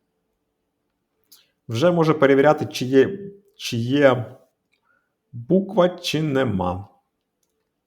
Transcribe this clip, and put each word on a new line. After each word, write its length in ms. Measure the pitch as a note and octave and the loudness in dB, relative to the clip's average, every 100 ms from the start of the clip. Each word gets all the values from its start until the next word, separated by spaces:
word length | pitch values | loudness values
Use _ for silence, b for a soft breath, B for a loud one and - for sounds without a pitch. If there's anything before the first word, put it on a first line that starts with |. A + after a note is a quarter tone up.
| _ _ _ _ _ _ _ _ _ _ _ _ _ b b b - | _ _ _ _ _ _ _ _ _ _ _ _ _ b b b -10
вже 240 | A2+ F3 | -2 0
може 220 | E3+ D#3+ | 2 0
перевіряти, 520 | D3+ C3+ C#3 C#3+ D3+ - | 2 2 4 4 2 -4
чи 200 | - B2+ | -6 2
є, 460 | C3+ A2 - - - _ _ | 2 2 -2 -14 -18 _ _
чи 220 | - A#2+ | -8 -6
є 600 | A#2+ C#3+ C#3 B2 A2 - _ _ _ _ _ _ _ _ _ | -2 2 2 2 -4 -14 _ _ _ _ _ _ _ _ _
буква, 580 | A#2+ A#2 F#3 F#3+ F#3 F3+ | -16 -2 -2 0 0 0
чи 340 | F3+ - D3+ | 0 -6 -4
нема. 640 | D#3 C3 B2+ F#2+ F2+ F2+ G2+ _ _ _ _ _ _ _ _ _ | -2 0 0 -2 -4 -6 -10 _ _ _ _ _ _ _ _ _